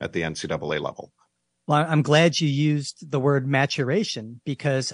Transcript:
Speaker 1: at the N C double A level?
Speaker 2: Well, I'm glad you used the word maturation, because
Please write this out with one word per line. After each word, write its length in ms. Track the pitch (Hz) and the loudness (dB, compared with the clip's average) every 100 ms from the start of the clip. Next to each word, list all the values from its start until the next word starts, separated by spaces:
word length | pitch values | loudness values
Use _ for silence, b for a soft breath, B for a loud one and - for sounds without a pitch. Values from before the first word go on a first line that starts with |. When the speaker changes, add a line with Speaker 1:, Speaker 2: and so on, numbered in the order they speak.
Speaker 1:
at 120 | 90 | -8
the 100 | 87 | -4
N 100 | 82 | -4
C 120 | 78 80 | -6 -6
double 240 | 78 76 | -6 -4
A 40 | 76 | -4
level? 340 | 71 - - _ _ _ _ _ - | -4 -8 -16 _ _ _ _ _ -2
Speaker 2:
Well, 200 | 147 160 | 0 2
I'm 140 | 151 | 2
glad 360 | 143 151 170 - | 4 6 6 4
you 80 | 156 | 0
used 600 | 139 151 151 139 - 156 | 2 2 0 -4 -12 -6
the 80 | 139 | 0
word 260 | 139 139 131 | 2 2 2
maturation, 960 | 135 139 - 127 180 208 120 110 123 | 2 0 0 0 0 -2 -6 -10 -10
because 480 | - 131 147 135 123 | -8 -4 0 0 -2